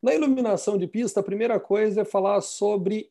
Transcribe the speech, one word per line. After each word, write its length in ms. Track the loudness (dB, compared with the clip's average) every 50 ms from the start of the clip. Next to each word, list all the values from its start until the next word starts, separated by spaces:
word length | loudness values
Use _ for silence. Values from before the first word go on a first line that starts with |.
| 2
Na 120 | 2 2
iluminação 600 | 2 4 2 2 2 2 0 0 0 0 -2 -2
de 100 | 0 -2
pista, 340 | -2 -2 -2 -4 -2 0 -2
a 20 | -2
primeira 360 | -2 -2 -2 0 0 0 -2
coisa 440 | 0 0 0 2 2 2 2 0 -2
é 20 |
falar 380 | 0 0 0 2 2 2 0 0
sobre 680 | -2 -6 -2 -2 0 0 0 0 -2 -4 -4 -6 -10